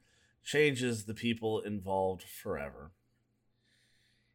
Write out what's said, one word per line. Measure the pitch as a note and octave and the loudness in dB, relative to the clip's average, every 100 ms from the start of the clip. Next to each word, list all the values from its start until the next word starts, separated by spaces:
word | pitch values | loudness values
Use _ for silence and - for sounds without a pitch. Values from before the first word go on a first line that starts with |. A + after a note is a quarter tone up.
| _ _ _ _ | _ _ _ _
changes | - D3 D3+ B2 B2 A2+ G#2 | 0 4 6 4 2 0 -4
the | |
people | G#2+ A#2+ A2+ A2 G#2+ | -2 0 2 0 0
involved | G2+ G#2 F#2+ F#2+ F#2+ F#2 | -2 -4 0 2 2 -2
forever. | - - A2 D#2+ C#2+ B1 D2 - _ _ _ _ _ _ _ _ _ _ _ _ _ | -8 -10 -6 -4 -6 -10 -16 -20 _ _ _ _ _ _ _ _ _ _ _ _ _